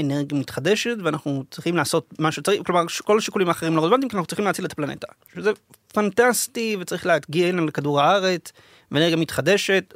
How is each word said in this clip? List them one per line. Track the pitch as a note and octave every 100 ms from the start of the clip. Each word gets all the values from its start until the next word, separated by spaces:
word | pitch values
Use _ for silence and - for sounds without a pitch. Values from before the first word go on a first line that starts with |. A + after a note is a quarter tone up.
אנרגיה | D3 C#3+ C#3+ D3
מתחדשת, | B2+ - D3 G#3 A#3 A#3
ואנחנו | E3 D3+ D3 C#3 C3
צריכים | - E3+ E3+
לעשות | C#3+ E3 - -
מה | D#3
שצריך", | D3 C#3+ G3+ F3+
כלומר, | F3 E3
ש-, | -
כל | - G#3+
השיקולים | - G#3+ F3
האחרים | E3 E3 D#3+
לא |
רלוונטיים, | D#3+ B3+ C4+
כי | G#3
אנחנו | D#3+
צריכים | F3 G#3
להציל | E3+
את | F#3
הפלנטה. | - C#3+ C#3+ - - _
שזה | F3 G3 G3+ _ _ _
פנטסטי, | G#3 G#3 F#3+ B3 A3 - A#3+ A3+ G3+
וצריך | F3 F3+ F3+
להגן | D#3+ - D3+ F3 F3+
על | D#3+
כדור | D3+ C#3+ C#3+
הארץ, | D3 G3 F#3 F3 - - _ _ _
ואנרגיה | C#3+ E3+ E3
מתחדשת, | D#3+ - C#3 G3 - F#3+ F3+